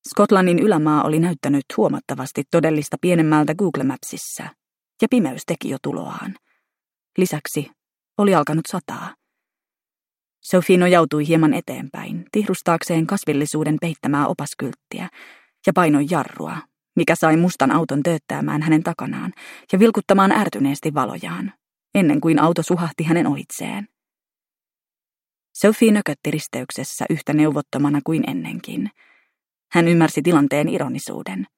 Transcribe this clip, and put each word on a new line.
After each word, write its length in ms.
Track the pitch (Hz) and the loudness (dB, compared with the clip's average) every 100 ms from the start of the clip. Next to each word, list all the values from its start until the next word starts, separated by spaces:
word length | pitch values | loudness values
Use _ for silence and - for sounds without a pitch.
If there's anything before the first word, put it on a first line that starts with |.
| - | -4
Skotlannin 500 | - 202 196 185 175 | 0 4 4 4 2
ylämaa 440 | 214 170 151 151 | 2 2 2 2
oli 160 | - 156 | 2 0
näyttänyt 460 | 170 160 143 143 - - | 0 -2 -2 -2 -2 0
huomattavasti 680 | 208 143 - 139 131 - 139 | 0 -2 -6 -8 -6 -8 -2
todellista 460 | 170 160 151 147 151 | 0 2 0 -4 -4
pienemmältä 540 | 180 175 156 156 151 | 0 2 4 4 2
Google 280 | 160 196 - | 0 -2 0
Mapsissa, 600 | 135 127 - - - - - _ _ _ _ _ | -4 -4 -12 -14 -12 -14 -14 _ _ _ _ _
ja 60 | 226 | 2
pimeys 320 | 254 147 156 | 2 0 -6
teki 240 | - 165 - | -8 -6 -6
jo 80 | 135 | -6
tuloaan. 520 | - - - - - 190 _ _ _ _ _ _ _ - | -8 -8 -10 -10 -12 -14 _ _ _ _ _ _ _ 0
Lisäksi 540 | 185 151 - 151 143 _ _ _ _ - | 0 -2 -6 -8 -8 _ _ _ _ 2
oli 180 | 202 | 4
alkanut 300 | 175 147 160 - | 4 2 -2 -2
sataa. 460 | 180 - - - - _ _ _ _ _ _ _ _ _ _ _ _ | -8 -8 -12 -14 -18 _ _ _ _ _ _ _ _ _ _ _ _
Sophie 340 | - 185 175 180 | 0 2 4 4
nojautui 500 | 180 175 160 151 147 | 6 4 4 0 2
hieman 260 | 165 156 | 4 4
eteenpäin, 720 | 156 - 127 139 - - 170 - | 2 -6 -12 -12 -12 -10 -10 -4
tihrustaakseen 760 | 214 208 190 - 165 - 165 160 | -4 -2 -2 0 0 0 -2 0
kasvillisuuden 680 | 196 - 139 147 156 151 151 | -2 -2 -2 -2 -2 -2 -2
peittämää 460 | 170 156 - 143 143 | -4 -6 -4 -2 -2
opaskylttiä, 840 | - 143 - 135 - _ - 185 - - - _ _ - | -4 -8 -8 -10 -10 _ -12 -12 -14 -20 -20 _ _ -2
ja 60 | |
painoi 320 | 180 170 143 147 | 2 2 0 0
jarrua, 480 | 170 - - 78 165 - _ _ | -2 -4 -10 -12 -12 -16 _ _
mikä 200 | - 165 | -2 0
sai 220 | 165 160 160 | 2 4 4
mustan 340 | 175 - 135 | 2 2 2
auton 320 | 160 165 139 | 2 0 -2
tööttäämään 580 | 143 160 - 147 147 151 | 0 -2 -4 -6 -4 -2
hänen 220 | 156 156 | 2 2
takanaan 500 | 170 165 - 135 - - - - _ | 0 -6 -8 -8 -8 -12 -20 -20 _
ja 80 | 185 | 4
vilkuttamaan 520 | 226 208 - 196 196 | 4 4 2 4 4
ärtyneesti 640 | 208 - - 139 143 160 | 2 0 0 -2 0 -2
valojaan, 600 | 147 127 - 85 175 196 _ _ _ _ | -2 -4 -6 -10 -10 -10 _ _ _ _
ennen 260 | 202 165 151 | 2 2 2
kuin 180 | 165 165 | 2 4
auto 240 | 160 170 | 2 0
suhahti 400 | 160 175 165 - | 0 -2 -2 -4
hänen 240 | 165 170 - | 0 0 0
ohitseen. 600 | 143 - - - 202 208 _ _ _ _ _ _ _ _ _ _ _ _ _ _ _ _ - | -2 -8 -10 -10 -10 -12 _ _ _ _ _ _ _ _ _ _ _ _ _ _ _ _ 0
Sophie 340 | 202 214 226 | 2 4 4
nökötti 400 | 208 - - - | 4 0 -6 -4
risteyksessä 760 | 151 - 123 127 - 135 - - | -4 -6 -10 -8 -8 -10 -6 -4
yhtä 240 | 160 - | -4 0
neuvottomana 680 | 151 156 143 - 135 143 147 | 2 2 0 -4 -2 0 0
kuin 260 | 139 160 - | 0 -2 -2
ennenkin. 600 | - - - - - 208 _ _ _ _ _ _ _ _ | -6 -8 -10 -8 -8 -8 _ _ _ _ _ _ _ _
Hän 160 | 175 170 | 2 4
ymmärsi 340 | 170 160 - | 4 4 2
tilanteen 480 | 151 160 143 147 - | 2 4 4 2 0
ironisuuden. 760 | - 139 143 - - - 190 196 | -2 -4 -6 -10 -12 -10 -10 -10